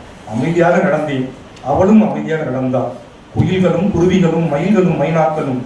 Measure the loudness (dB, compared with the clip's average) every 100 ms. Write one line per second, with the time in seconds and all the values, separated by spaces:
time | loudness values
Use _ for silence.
0 | -20 -20 -8 -4 -2 2 2 2 0 -2
1 | -2 -4 -6 -10 -20 -12 -4 0 4 4
2 | 4 -2 -4 -4 -4 -4 -2 -2 -4 -10
3 | -20 -20 -10 -2 0 2 0 0 0 0
4 | 2 2 2 0 -2 -2 0 2 2 0
5 | 0 0 0 -2 -4 -6